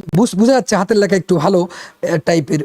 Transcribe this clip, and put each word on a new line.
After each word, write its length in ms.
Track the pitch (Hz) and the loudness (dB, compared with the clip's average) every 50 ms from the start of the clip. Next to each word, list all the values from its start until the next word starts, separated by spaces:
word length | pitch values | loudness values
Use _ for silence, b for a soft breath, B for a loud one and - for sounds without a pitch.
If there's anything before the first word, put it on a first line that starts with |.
| - - - | -4 -2 0
বুঝ-, 220 | 180 247 233 - | 0 0 2 2
বোঝা 160 | 180 226 254 269 | 2 2 2 2
যাচ্ছে 220 | 254 - - - | 2 0 0 -2
হাতের 220 | 180 190 - 233 | -2 0 0 0
লেখা 180 | 202 202 175 196 | 0 0 0 0
একটু 200 | 185 - - 180 | -2 0 0 0
ভালো, 260 | 160 - - 190 175 | 0 0 2 0 0
আহ, 560 | 180 175 - - - - - _ - - 170 | 0 -2 -6 -14 -20 -20 -14 _ -6 -4 -4
টাইপের। 420 | 156 - - 170 165 143 - 170 151 | -2 -2 -2 -2 -2 -2 -2 -4 -4